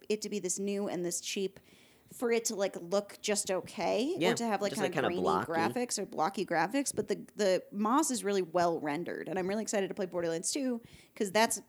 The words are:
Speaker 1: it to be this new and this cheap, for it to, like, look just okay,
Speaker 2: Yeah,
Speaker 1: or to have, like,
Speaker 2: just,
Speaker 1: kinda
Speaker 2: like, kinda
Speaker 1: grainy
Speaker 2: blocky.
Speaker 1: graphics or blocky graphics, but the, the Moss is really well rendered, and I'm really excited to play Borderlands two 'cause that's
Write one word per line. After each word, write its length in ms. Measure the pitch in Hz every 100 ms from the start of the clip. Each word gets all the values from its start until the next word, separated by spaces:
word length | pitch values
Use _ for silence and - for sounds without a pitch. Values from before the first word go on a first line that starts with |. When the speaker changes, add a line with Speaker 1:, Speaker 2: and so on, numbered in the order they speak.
| -
Speaker 1:
it 120 | 214
to 60 | 208
be 100 | 208
this 180 | 180 190
new 280 | 202 202 202
and 160 | 165
this 160 | 175 175
cheap, 380 | - 208 190 - - - - - _
for 180 | - 240
it 140 | 233 226
to, 100 | 196
like, 200 | 196 190
look 380 | 170 196 202 -
just 260 | - 202 -
okay, 640 | 185 - - 175 196 269 370
Speaker 2:
Yeah, 100 | 175
Speaker 1:
or 40 | 165
to 100 | 233
have, 160 | 196
like, 120 | 202
Speaker 2:
just, 60 | 208
Speaker 1:
kinda 20 | 185
Speaker 2:
like, 80 |
kinda 140 | 165 113
Speaker 1:
grainy 140 | -
Speaker 2:
blocky. 280 | 87 82 117
Speaker 1:
graphics 460 | 165 165 247 240 -
or 80 | 190
blocky 400 | 156 156 208 175
graphics, 480 | 165 170 269 269 -
but 120 | -
the, 120 | 180 - -
the 280 | 202 185 -
Moss 400 | 202 214 269 311
is 120 | 240
really 200 | 196 202
well 360 | 175 180 175 165
rendered, 480 | 143 147 175 78 -
and 120 | 165
I'm 80 | 180
really 160 | 208
excited 240 | 214 214 190
to 80 | 190
play 100 | 185
Borderlands 460 | 175 170 165 -
two 280 | 302 262 233 - - - -
'cause 160 | 208
that's 280 | 202 226 202